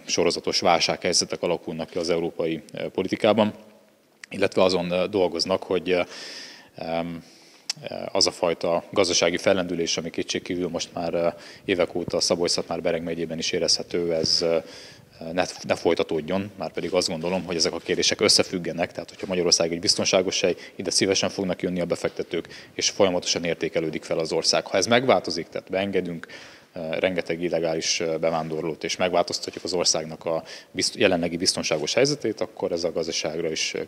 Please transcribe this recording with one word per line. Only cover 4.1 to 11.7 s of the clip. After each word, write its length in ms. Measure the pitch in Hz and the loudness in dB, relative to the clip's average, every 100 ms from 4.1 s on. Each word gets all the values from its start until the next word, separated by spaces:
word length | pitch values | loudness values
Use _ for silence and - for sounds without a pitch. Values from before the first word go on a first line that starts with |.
| _ - | _ -14
illetve 340 | 98 101 - | -2 0 4
azon, 300 | 92 92 87 | 4 4 0
eh, 100 | 90 | 0
dolgoznak, 600 | 90 104 87 82 82 95 | 2 2 2 2 0 0
hogy, 280 | - 92 85 | 2 0 2
eh, 140 | 90 85 - - - - - - - | 0 0 -6 -14 -14 -16 -20 -20 -12
em, 480 | 82 82 85 80 - - - - - 156 131 50 - | -4 -4 -4 -8 -14 -20 -20 -16 -12 -10 -10 -8 -4
az 160 | 98 92 | 0 0
a 40 | |
fajta 520 | - 87 82 87 85 - | 2 0 2 0 0 0
gazdasági 460 | 104 90 87 87 87 | 0 2 4 2 2
fellendülés, 600 | 104 95 87 85 82 - | 2 2 2 -2 -2 -2
ami 120 | 80 | -4
kétségkívül 600 | - 90 92 - 90 87 | -6 -4 -4 -4 -4 -2
most 200 | 82 - | -4 -6
már, 200 | 85 85 | -4 -2
eh, 200 | 85 85 - - - | 0 0 -2 -14 -10
évek 300 | - | -2